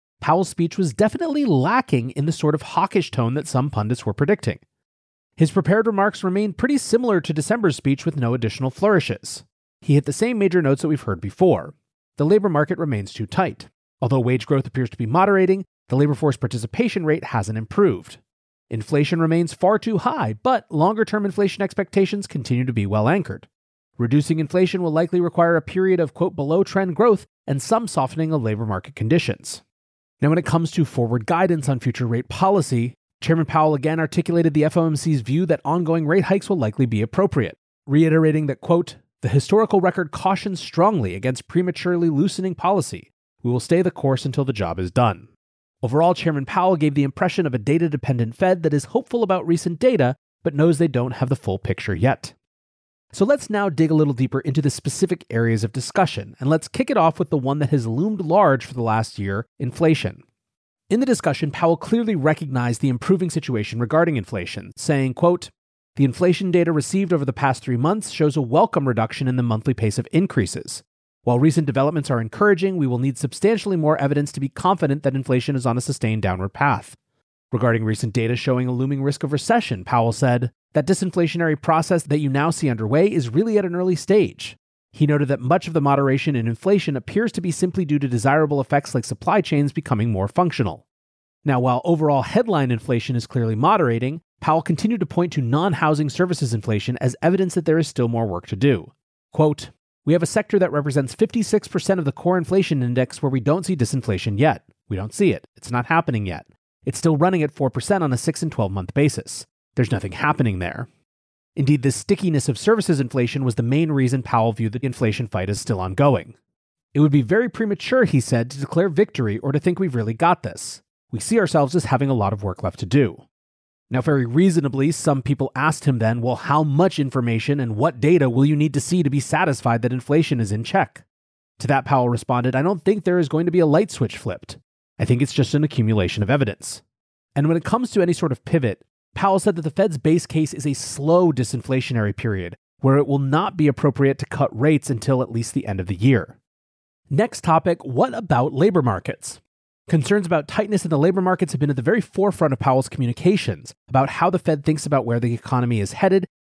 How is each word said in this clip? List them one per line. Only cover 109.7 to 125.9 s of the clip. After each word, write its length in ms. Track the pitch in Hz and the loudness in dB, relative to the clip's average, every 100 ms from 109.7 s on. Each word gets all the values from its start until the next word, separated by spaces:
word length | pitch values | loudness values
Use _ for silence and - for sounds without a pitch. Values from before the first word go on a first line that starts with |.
| - | -4
There's 160 | 120 | -2
nothing 220 | 104 98 | -2 -6
happening 440 | 87 147 - 123 92 | -4 -2 0 0 -2
there." 300 | 87 - 127 _ _ _ _ _ _ - | -6 -8 -12 _ _ _ _ _ _ -2
Indeed, 260 | 135 147 | 2 2
this 140 | 135 - | 0 -2
stickiness 520 | - 196 190 151 - | -2 -2 0 -2 -2
of 100 | 110 | -2
services 440 | - 226 190 143 | 0 0 2 -2
inflation 420 | 127 135 120 139 | -2 -2 -2 -2
was 120 | 127 110 | -2 -2
the 80 | |
main 280 | 117 147 160 | 0 0 0
reason 320 | 139 127 131 | 0 0 -2
Powell 300 | - 117 117 | 0 0 0
viewed 180 | 107 110 | 0 -4
the 140 | 117 131 | -4 -6
inflation 420 | - 113 104 117 | -2 -2 -2 -4
fight 220 | 92 95 | -4 -4
as 100 | 101 | -4
still 220 | - 98 | -4 -4
ongoing. 540 | 92 92 143 110 - - _ _ _ _ _ | -4 0 2 2 -2 -20 _ _ _ _ _
"It 80 | 143 | 2
would 100 | 151 | 4
be 100 | 143 | 4
very 280 | 113 196 247 | 2 0 0
premature," 560 | - 220 202 - 262 208 | -2 -4 -4 0 2 4
he 160 | 139 | 2
said, 280 | - 120 120 | 0 -2 -2
"to 80 | 139 | -6
declare 280 | 139 165 190 | -4 0 0
victory 520 | 151 214 - 110 107 | 2 0 0 -2 -2
or 120 | 139 | -2
to 80 | 147 | -2
think 180 | 175 180 | 0 0
we've 180 | 185 123 | -2 -2
really 180 | 110 | -4
got 300 | 113 165 175 | 0 2 2
this. 380 | 104 - - - _ _ _ | -2 -10 -14 -16 _ _ _
We 80 | 113 | -8
see 180 | - 226 | 0 2
ourselves 380 | 185 160 139 170 | 4 2 2 0
as 100 | - | 0
having 240 | 123 139 | 0 0
a 40 | |
lot 180 | 127 98 | 0 0
of 120 | 104 | -2
work 200 | 101 87 | -6 -6
left 160 | 95 - | -8 -6
to 60 | 92 | 0
do." 380 | 139 113 - - _ _ _ _ _ - | 2 2 -2 -18 _ _ _ _ _ -6
Now, 80 | 123 | -4
very 260 | 139 139 120 | 0 0 2
reasonably, 680 | 139 190 165 143 135 143 | 4 4 4 0 0 -2
some 300 | - 160 135 | 0 0 0
people 300 | 135 139 135 - | 0 -2 -2 -2
asked 300 | 151 151 | -2 0
him 120 | 147 | 0